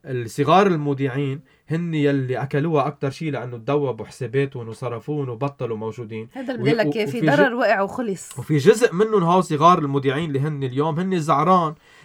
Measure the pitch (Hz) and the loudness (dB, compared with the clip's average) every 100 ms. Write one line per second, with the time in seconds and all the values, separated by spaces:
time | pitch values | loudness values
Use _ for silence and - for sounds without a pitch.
0 | 147 127 113 - 139 180 202 160 143 135 | -10 -8 -6 -2 4 6 6 2 0 -2
1 | 135 131 139 135 - _ - 160 170 156 | -2 -2 -4 -6 -12 _ -6 -6 -4 0
2 | 143 139 127 123 131 147 160 151 131 - | 2 2 0 -2 -2 -2 0 2 0 -2
3 | 139 - 160 127 123 120 113 147 135 117 | -6 -6 -6 -6 -8 -10 -2 0 0 -4
4 | 104 - 120 131 139 127 113 110 123 117 | -10 -10 -4 -2 -2 -4 -12 -8 -8 -8
5 | 123 147 131 113 139 139 123 110 110 110 | -6 -6 -6 -4 -6 -6 -6 -6 -8 -10
6 | 110 110 113 262 262 247 127 226 151 214 | -10 -12 -12 -12 -8 -2 0 2 2 0
7 | 208 226 156 285 277 226 214 208 196 226 | -2 0 2 4 4 2 0 2 0 -4
8 | 233 185 - - - 151 143 220 240 170 | -6 -6 -10 -10 -2 2 6 6 4 2
9 | 220 214 170 185 180 147 165 175 143 139 | 2 2 4 4 2 4 6 6 4 0
10 | 135 135 165 135 151 143 135 127 160 151 | 0 0 -2 -2 -2 -4 -4 -2 -2 -2
11 | 190 185 156 143 160 185 160 151 _ - | -2 -2 0 2 4 4 2 -4 _ -20